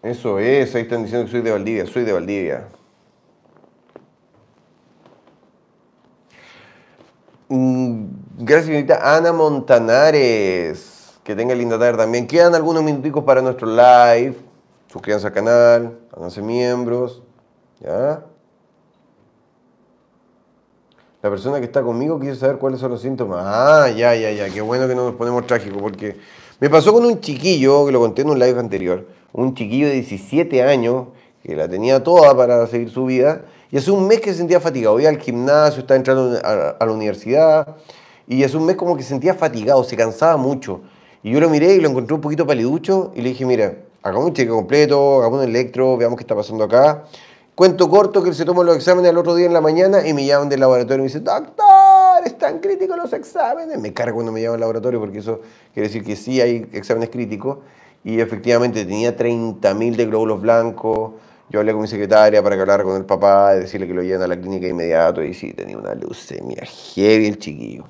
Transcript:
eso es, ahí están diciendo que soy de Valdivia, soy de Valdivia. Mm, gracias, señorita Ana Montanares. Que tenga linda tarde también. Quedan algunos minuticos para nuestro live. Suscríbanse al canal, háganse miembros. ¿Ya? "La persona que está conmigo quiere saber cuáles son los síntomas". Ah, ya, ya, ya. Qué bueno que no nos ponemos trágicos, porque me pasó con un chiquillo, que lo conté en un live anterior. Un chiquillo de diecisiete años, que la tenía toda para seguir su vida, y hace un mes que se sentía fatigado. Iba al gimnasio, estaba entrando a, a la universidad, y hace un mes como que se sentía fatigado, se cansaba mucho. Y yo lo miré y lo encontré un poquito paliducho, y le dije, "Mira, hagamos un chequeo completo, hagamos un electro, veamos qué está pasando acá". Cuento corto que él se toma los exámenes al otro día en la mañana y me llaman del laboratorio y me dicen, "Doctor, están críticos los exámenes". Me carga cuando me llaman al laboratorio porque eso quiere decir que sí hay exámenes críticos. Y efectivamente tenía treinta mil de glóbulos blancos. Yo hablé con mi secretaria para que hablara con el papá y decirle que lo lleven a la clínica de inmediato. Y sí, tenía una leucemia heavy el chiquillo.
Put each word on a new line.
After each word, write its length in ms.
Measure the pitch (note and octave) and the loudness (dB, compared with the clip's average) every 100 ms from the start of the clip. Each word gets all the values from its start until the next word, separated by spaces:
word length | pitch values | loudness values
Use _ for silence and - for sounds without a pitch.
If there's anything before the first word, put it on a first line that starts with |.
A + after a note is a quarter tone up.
eso 360 | A2 A#2+ A#2+ G2 | -10 -8 -4 -2
es, 340 | A2+ C3+ B2+ B2 | 0 0 0 -4
ahí 80 | |
están 200 | A2+ A#2+ | -6 -6
diciendo 220 | A2 A#2+ G#2+ | -6 -6 -6
que 60 | |
soy 100 | A#2+ | -6
de 100 | A2+ | -4
Valdivia, 340 | G#2 G2+ A2 F2+ | -4 -4 -6 -6
soy 180 | B2 | -6
de 100 | A#2 | -4
Valdivia. 540 | F#2 F2 G2+ E2+ C2 - _ _ _ _ _ _ _ _ _ _ _ _ - _ _ _ _ _ _ _ _ _ _ _ _ _ _ _ _ _ _ _ _ _ _ _ _ _ _ _ _ _ _ _ _ _ _ _ | -4 -4 -6 -6 -8 -12 _ _ _ _ _ _ _ _ _ _ _ _ -20 _ _ _ _ _ _ _ _ _ _ _ _ _ _ _ _ _ _ _ _ _ _ _ _ _ _ _ _ _ _ _ _ _ _ _
Mm, 560 | C3 C3 B2+ B2+ A2+ G2+ - - - | -2 0 -2 -4 -6 -10 -16 -20 -14
gracias, 280 | A#2 D3+ D#3 | 2 2 2
señorita 480 | D3+ C3+ B2+ - D#3 | -4 0 0 2 2
Ana 140 | E3+ | 2
Montanares. 1600 | E3 D#3 C#3 C3 B2 A2+ B2 D3+ D3+ B2+ A2 G2 F#2 E2+ D2+ - - _ _ | 2 0 0 2 2 4 4 4 4 2 0 -2 -2 -6 -8 -16 -20 _ _
Que 120 | - G#2 | -12 -6
tenga 180 | A#2+ | -4
linda 240 | B2 A#2+ A2+ | -4 -4 0
tarde 200 | A#2+ A2+ | 0 0
también. 280 | A2+ A#2+ A#2+ | -2 -2 -2
Quedan 280 | D#3+ F3 E3+ | 2 4 4
algunos 280 | D#3 D#3+ | 0 -2
minuticos 400 | D#3 C#3+ C#3+ D3 | -2 -4 -4 -4
para 180 | C3+ C3 | 2 2
nuestro 260 | B2+ B2+ A2+ | 2 -4 -4
live. 680 | A2+ B2 B2 A#2+ A#2 C3 B2+ - _ _ _ _ | 4 6 8 6 4 0 -6 -18 _ _ _ _
Suscríbanse 360 | - - G#2+ G2 | -16 -6 -4 -4
al 60 | |
canal, 680 | G2 A2 A#2+ A#2+ A#2 A#2 A#2 _ | -4 2 4 6 4 0 -14 _
háganse 300 | - F2 G#2 | -16 -14 -12
miembros. 800 | G#2 A#2+ B2 B2 A#2+ A#2+ B2+ - _ _ _ _ _ _ | -6 -4 -2 -4 -4 -4 -6 -10 _ _ _ _ _ _
¿Ya? 440 | - F2+ C3+ D#3 - _ _ _ _ _ _ _ _ _ _ _ _ _ _ _ _ _ _ _ _ _ _ _ _ _ _ _ _ _ | -8 -4 -4 -6 -12 _ _ _ _ _ _ _ _ _ _ _ _ _ _ _ _ _ _ _ _ _ _ _ _ _ _ _ _ _
"La 80 | G#2 | -6
persona 300 | G2+ A2+ C#3+ | -4 -4 -4
que 60 | A#2+ | -2
está 160 | C#3+ | -2
conmigo 360 | A#2+ A#2 C#3+ D#3+ | -2 -4 -4 -4
quiere 160 | C#3 C3 | -6 -2
saber 220 | C3 C#3 | -2 -2
cuáles 220 | C3+ C3 | -4 -4
son 120 | B2+ | -6
los 100 | A#2+ | -6
síntomas". 420 | B2+ C3 A2+ F2+ F#2+ | -8 -6 -6 -6 -4
Ah, 440 | G#2+ C3+ D#3 C3+ | 2 4 6 4
ya, 260 | A2 A#2+ A#2 | 2 2 2
ya, 160 | A2 | -2
ya. 180 | G#2 G2 | -4 -6
Qué 120 | F#2 | -6
bueno 260 | A2 B2 C3 | -6 -4 -2
que 80 | B2+ | -2
no 100 | B2 | -4
nos 100 | A#2+ | -6
ponemos 300 | A#2+ B2 A#2+ | -4 -4 -2
trágicos, 360 | A#2 G#2 G2 | -4 -4 -10
porque 340 | G#2 G2 G#2 G2 - - - _ | -10 -10 -12 -14 -20 -20 -20 _
me 100 | C#3+ | 4
pasó 240 | D#3 D3+ | 4 6
con 120 | A3 A#3+ | 4 4
un 140 | A3 | 0
chiquillo, 680 | - C3+ D#3+ E3+ C3 C#3+ C#3+ | -6 -6 -2 2 4 4 4
que 60 | |
lo 80 | C3 | 2
conté 220 | A#2 A#2 | 0 0
en 80 | C#3+ | -2
un 100 | C#3 | 2
live 200 | B2 B2 | 2 0
anterior. 460 | A#2 F#2+ F2+ F2+ - - _ | -4 -6 -4 -4 -6 -20 _
Un 200 | - B2+ | -6 -6
chiquillo 340 | C3 A2 B2 D3 | -4 -6 -2 0
de 60 | |
diecisiete 680 | C3+ A#2+ G2 - D3 E3+ C3+ | -2 -6 -12 -6 -4 0 0
años, 440 | B2+ C#3 A#2 B2+ C3 - _ _ | 2 2 0 -4 -6 -20 _ _
que 120 | - D#2 | -12 -6
la 120 | E2+ | -6
tenía 360 | F#2 A#2 C3+ | -4 2 2
toda 320 | C3 F3 D3+ C3 | 4 8 8 6
para 300 | B2 A#2+ A#2 | 4 2 0
seguir 220 | A#2+ A#2 | -4 -6
su 160 | A#2+ C3 | -6 -4
vida, 380 | B2+ C3+ D#3+ - _ _ | 0 0 0 -10 _ _
y 60 | C#3 | -4
hace 140 | C3+ | 0
un 160 | G3 F#3+ | 0 2
mes 120 | A3 | 0
que 100 | G#3 | 0
se 60 | E3+ | -6
sentía 200 | E3+ F3+ | 0 0
fatigado. 400 | E3 C3+ A2 A2 | 0 -2 0 2
Iba 100 | D3+ | 2
al 100 | D3+ | 0
gimnasio, 600 | - A#2 C3 D3 D3+ C#3+ | -6 -6 2 4 4 0
estaba 160 | C3 C3 | 0 0
entrando 400 | C3 C3 B2+ A#2+ | 2 0 0 -2
a, 260 | - G#2 D2 - | -2 -2 -2 -2
a 60 | A2+ | -2
la 60 | |
universidad, 840 | A2 G#2+ G2 A2 C#3+ D#3+ D#3 C#3+ - _ - _ _ _ | -2 -4 -6 -2 2 4 4 0 -12 _ -20 _ _ _
y 160 | C3 | -2
hace 140 | C3+ D#3 | 0 0
un 80 | D#3+ | -2
mes 100 | F#3+ | -2
como 200 | F3 D#3+ | -2 -4
que 80 | |
se 60 | B2+ | -4
sentía 240 | C#3 D3+ | -4 -2
fatigado, 500 | F#3 D#3+ A#2+ G#2+ C#3 | -2 -2 -4 0 2
se 120 | B2 A2+ | 0 -2
cansaba 400 | A2+ A2 D#3+ D#3 | -4 0 0 2
mucho. 440 | C3 C#3 - F#2 - _ _ _ | -2 -4 -8 -12 -14 _ _ _
Y 100 | G#2 | -2
yo 80 | C3 | 0
lo 80 | E3 | 2
miré 240 | D3+ E3 G3 | 4 4 4
y 60 | |
lo 80 | D#3 | 4
encontré 260 | C3 A#2+ D#3 | -2 -4 -4
un 60 | |
poquito 260 | D3 D3+ D3+ | -4 -4 -2
paliducho, 640 | C3+ A#2 D#3+ D#3 F#3+ F3+ | 0 -2 -4 -2 -2 -2
y 80 | - | -6
le 80 | A#2+ | -8
dije, 160 | C3 C3 | -6 -2
"Mira, 300 | A#2+ G2+ - - _ | 0 -2 -4 -20 _
hagamos 220 | G#2 F#2+ E3 | -6 -2 -2
un 60 | |
chequeo 220 | C#3 A#2+ A2+ | -2 -2 -2
completo, 640 | F#2 C#3+ D3 C#3+ C#3 C3+ | 0 2 2 2 4 2
hagamos 200 | A#2 C3+ | 2 0
un 100 | C3 | -2
electro, 480 | A#2 B2 A#2+ C3 B2+ | -2 -4 -2 0 2
veamos 200 | A#2+ A#2+ | 0 -2
qué 60 | |
está 120 | - G#2 | -6 -6
pasando 280 | G#2 A2 | -4 -4
acá". 400 | G#2+ A#2 C#3+ D3+ - - - _ _ - | 0 4 4 2 -10 -20 -20 _ _ 2
Cuento 340 | F#3 D#3+ F3 | 2 4 4
corto 340 | F#3 G3 G3+ | 4 4 2
que 60 | F3+ | 0
él 60 | D3+ | -2
se 100 | D#3+ | -2
toma 180 | F3+ | 0
los 120 | F3 E3 | 2 2
exámenes 320 | E3 F3+ F3+ | 2 4 4
al 60 | E3 | 2
otro 180 | E3 E3+ | 0 2
día 100 | F3+ | 2
en 60 | |
la 60 | E3+ | 2
mañana 480 | D#3 D#3+ F#3+ G3 D#3 | 2 2 4 2 0
y 60 | |
me 120 | D3 C#3 | -2 0
llaman 220 | C#3+ C#3+ | 0 0
del 140 | C#3 | 2
laboratorio 340 | C3 B2+ A#2+ C3+ | 4 2 2 -2
y 60 | |
me 60 | C3+ | -2
dicen, 180 | C#3+ A#3 | -6 -4
"Doctor, 1000 | - D#4 - G#4 F#4+ G4 F#4+ F#4 F4+ F4 | -4 -6 0 6 8 8 6 6 4 0
están 340 | - D#4 E4 | -4 -6 -4
críticos 360 | F#4+ F#4+ F#4 E4+ | -4 -4 -4 -6
los 140 | E4+ | -6
exámenes". 680 | - - F4 D#4+ E4 D#4+ D4+ | -8 -8 -4 -4 -4 -6 -10
Me 120 | G#2+ | -10
carga 200 | F#2+ A#2+ | -6 -4
cuando 180 | A2+ A#2 | -4 -6
me 100 | A2 | -6
llaman 140 | A2+ A#2 | -4 -4
al 60 | |
laboratorio 380 | A2+ A2+ A#2 A#2+ | -4 -4 -4 -4
porque 180 | G#2 G2 | -6 -10
eso 220 | G#2 A2+ - _ _ | -8 -10 -10 _ _
quiere 160 | - G#2+ | -8 -6
decir 160 | A2 G2 | -6 -10
que 100 | G2+ | -10
sí 240 | - C3 | -4 0
hay 300 | A#2+ A#2 G#2+ | 0 0 -6
exámenes 380 | - G2 A2+ A2+ | -14 -6 -4 -4
críticos. 480 | A#2+ A2+ G#2 A#2 C#3 - _ _ _ - | -8 -8 -8 -10 -10 -16 _ _ _ -6
Y 160 | A2+ | -4
efectivamente 640 | A2+ G#2 G#2+ A#2 A#2+ A2 F#2 | -4 -4 0 0 0 -4 -6
tenía 280 | G#2 A#2 A#2+ | -4 -4 -2
treinta 560 | A#2+ A#2 A2+ G2 G#2 | -4 -2 -6 -2 -2
mil 240 | G2 A#2 A2+ | 0 -4 -2
de 80 | A2+ | -2
glóbulos 340 | A2 A2 G#2 | -2 -2 -2
blancos. 680 | G#2+ A#2 A2+ - A2+ A2 A2 G#2+ _ _ _ | 0 2 0 -6 -6 -4 -6 -12 _ _ _
Yo 100 | G#2 | -4
hablé 140 | G#2+ | -2
con 80 | G#2+ | -2
mi 60 | A2 | -6
secretaria 520 | A2 G2+ G#2+ G#2+ G#2 | -6 2 4 6 4
para 140 | G2+ G2 | 2 0
que 60 | |
hablara 220 | F#2+ G2+ F#2+ | 0 0 0
con 100 | F#2+ | -4
el 80 | |
papá 500 | F#2+ F#2+ G2+ G2 G2+ G2 | -2 0 4 4 4 2
y 20 | |
decirle 280 | F#2+ G#2 F#2 | -2 -8 -8
que 60 | |
lo 100 | F2+ | -6
lleven 180 | F2+ F#2 | -4 -4
a 60 | F2+ | -4
la 100 | F2+ | -6
clínica 240 | F2+ F#2+ | -8 -6
de 60 | F2+ | -6
inmediato. 520 | F2 E2+ E2 E2 E2 | -6 -2 2 2 0
Y 120 | D#2 | -6
sí, 180 | - - | -10 -14
tenía 260 | - G1+ G#1 | -14 -14 -12
una 160 | G1+ G#1 | -12 -12
leucemia 680 | - - - - G1+ - - | -12 -16 -16 -14 -14 -14 -16
heavy 640 | - - - G#2 A2 G#2+ | -20 -14 0 4 4 2
el 100 | G2+ | -2
chiquillo. 440 | - D2 A1+ A1+ - | -12 -14 -14 -16 -20